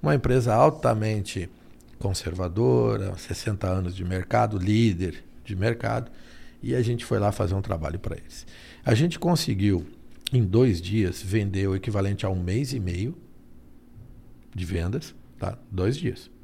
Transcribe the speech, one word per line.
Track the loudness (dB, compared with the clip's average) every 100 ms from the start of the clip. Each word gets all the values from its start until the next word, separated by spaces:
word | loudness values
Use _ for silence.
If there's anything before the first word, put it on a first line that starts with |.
Uma | 2
empresa | 2 4 4 4
altamente | 6 6 6 2 2 2 0 -2 -6 -8 -12 -20 -20 -20 -6
conservadora, | -4 -4 -4 -4 -4 2 4 4 4 0 -4 -8
sessenta | -10 -6 -4 -2 -2
anos | 0 -2 -4
de |
mercado, | -4 -4 0 2 2 0
líder | 2 4 4 2 -2 -6 -16 -20
de | -8 -2
mercado. | -2 0 -2 -2 -4 -12 -18 -18 -18 -10
E | -2
a | 0
gente | 2 0
foi | 0 2
lá | 2
fazer | 0 0
um | 0
trabalho | -2 -4 -4 -4
pra | -6 -8
eles. | -12 -16 -18 -20 -20 -6
A | 2
gente | 4 4 2
conseguiu, | 0 0 0 0 2 2 -2 -16 -20 -12 0
em | 2
dois | 4 6 6 4
dias, | 0 0 0 -2
vender | -2 0 0 0 0
o |
equivalente | 0 -2 0 0 0
a | -2
um | -2
mês | 0 -2 -2
e | -2
meio | -2 -2 -4 -6 -16 -20 -20 -20 -20 -20 -20 -20 -20 -20 -20 -20 -12
de | -8
vendas, | -4 -2 0 -4 -6 -18 -20 -8
tá? | -8 -8 -8
Dois | 0 0 0
dias, | -4 -6 -14 -20